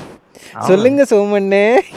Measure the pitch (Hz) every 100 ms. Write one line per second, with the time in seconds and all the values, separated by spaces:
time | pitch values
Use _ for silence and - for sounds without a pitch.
0 | - - _ - - 110 120 185 240 285
1 | 269 214 202 202 196 196 208 254 -